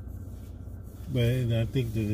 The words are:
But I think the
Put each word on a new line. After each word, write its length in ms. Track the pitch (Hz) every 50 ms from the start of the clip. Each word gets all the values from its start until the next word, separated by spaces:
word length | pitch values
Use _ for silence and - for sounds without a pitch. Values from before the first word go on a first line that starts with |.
| - - - - - - - - - - - - - - - - - - - - - -
But 100 | 135 123 120
I 420 | 117 127 127 123 117 117 113 113 113
think 220 | - 135 120 117 107
the 120 | 113 107 104